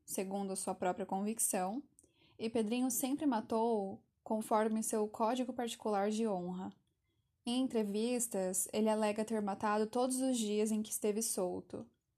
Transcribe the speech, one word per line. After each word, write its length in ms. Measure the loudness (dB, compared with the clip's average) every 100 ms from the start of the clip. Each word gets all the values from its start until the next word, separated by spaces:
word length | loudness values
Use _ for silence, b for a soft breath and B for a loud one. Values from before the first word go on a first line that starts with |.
segundo 540 | -8 -4 -2 -4 -4 -4
sua 180 | -4 0
própria 300 | 0 0 -2
convicção, 760 | -2 -2 0 0 2 0 -4 -8 _ b b b -8
e 120 | -2
Pedrinho 420 | 0 0 2 0
sempre 340 | 0 0 2 2
matou 720 | 2 0 2 2 2 -2 -8 _ _
conforme 640 | -4 -2 2 2 4 2
seu 240 | 0 0 0
código 460 | 0 0 2 -2
particular 560 | -2 -4 -4 0 2 2
de 160 | 2 0
honra. 420 | 0 -2 -6 -8 -12 _ _ _ _ _ _ -2
Em 140 | 0
entrevistas, 1080 | 2 0 0 0 0 0 -2 -2 0 -2 -2
ele 160 | 2 2
alega 340 | 4 2 0
ter 160 | 0 0
matado 460 | -2 -2 0 2 2
todos 340 | 2 0 2
os 160 | 2 2
dias 360 | 2 2 2
em 100 | 0
que 100 | -2
esteve 300 | -2 0 0
solto, 640 | -2 0 -2 -2 -8 -12 -12 _ _